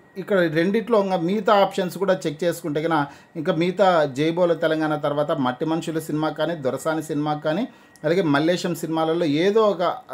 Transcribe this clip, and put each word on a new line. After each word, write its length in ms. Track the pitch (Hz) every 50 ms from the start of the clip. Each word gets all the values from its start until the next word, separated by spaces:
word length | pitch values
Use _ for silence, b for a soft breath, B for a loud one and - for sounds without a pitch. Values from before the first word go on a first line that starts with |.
| - _ -
ఇక్కడ 220 | 190 180 - 208 185
రెండిట్లో 640 | 175 160 147 165 170 196 196 233 196 233 233 208 196
ఇంకా 120 | 190 185
మిగతా 380 | 175 165 175 202 220 185 233 214
ఆప్షన్స్ 440 | 202 190 190 - 196 190 175 - 175
కూడా 220 | 190 190 185 185 -
చెక్ 180 | 160 147 - 185
చేసుకుంటే 380 | 170 160 160 - 160 147 156
కన్నా 240 | 156 170 165 147 143 B B B B B -
ఇంకా 160 | 165 147 185
మిగతా 520 | 175 160 170 185 180 185 196 185 180 160 151
జై 260 | 143 123 135 156 160
బోలో 240 | 165 180 180 170 165
తెలంగాణ 420 | 151 165 156 156 156 156 156 151
తర్వాత 360 | 147 151 143 143 147 147 165
మట్టి 320 | 160 147 127 123 123 - 160
మనుషులు 360 | 156 160 170 160 170 156 160
సినిమా 280 | 156 - 151 151 156 156
కానీ 260 | 151 156 156 160 175
దొరసాని 480 | 156 131 123 127 135 - 160 156 160
సినిమా 320 | 151 165 156 147 151 151 151
కానీ 340 | 147 151 156 156 196 262 B B B B B B B -
అలాగే 180 | 151 175 196
మల్లేశం 520 | 180 151 143 143 156 170 180 175 - 180 165
సినిమాలలో 500 | 151 170 156 160 160 160 160 165 175 180
ఏదో 380 | 147 143 156 175 202 208 226 220 208
ఒక 260 | 190 165 175 160 - - - -